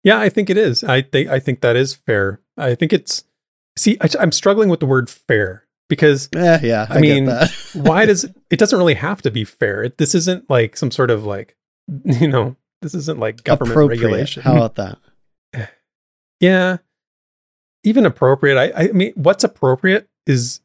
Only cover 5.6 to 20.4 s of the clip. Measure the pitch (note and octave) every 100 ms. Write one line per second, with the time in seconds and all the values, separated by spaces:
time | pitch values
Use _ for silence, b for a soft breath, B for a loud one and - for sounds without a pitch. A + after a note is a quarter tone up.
5.6 | _ _ _ D3+ D3+ C#3 - D#3 F3 E3
6.6 | B2 A2+ A2 D3 D3+ C#3+ C3+ A#2+ E3 -
7.6 | - E3+ C#3+ E3+ G#3+ G3 - - _ E3+
8.6 | G#3 G#3+ F3 C#3 D#3 G3+ B2+ A2 G#2+ _
9.6 | G#2+ G2+ A#2+ - D3 F#3 E3+ F#3 - B2+
10.6 | A2+ - C3 - B2 A2 G#2+ G2 - _
11.6 | _ _ - D3 - B2 D#3 C3 A#2 C3
12.6 | _ _ D#3 F3+ D3 D3+ A2 A2 - A#2+
13.6 | A#2 A#2 D3 A#2+ A2+ G#2+ C#3 - C3 -
14.6 | A2+ - G2 G#2 _ _ _ _ _ A#2+
15.6 | G#2+ _ _ _ _ _ _ _ F3+ F#3
16.6 | F#3 F3+ _ _ _ _ _ _ _ _
17.6 | _ _ G#3 A3+ G3 - C3 C3+ C#3+ C3+
18.6 | C#3 - E3+ G3+ G#3 - D#3 G3+ G#3 _
19.6 | C3 C3 F#3+ G3 _ _ - C3